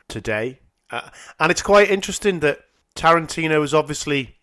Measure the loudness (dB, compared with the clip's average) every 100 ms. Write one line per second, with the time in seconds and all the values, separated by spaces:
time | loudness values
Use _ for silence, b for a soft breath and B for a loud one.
0 | -14 -10 -4 -4 -4 -10 _ _ -12 -12
1 | -12 B B B 0 0 4 4 4 2
2 | -4 -4 -2 0 -2 -2 _ _ _ -2
3 | 2 2 0 -4 0 0 2 0 0 -4
4 | -4 -4 -4 -12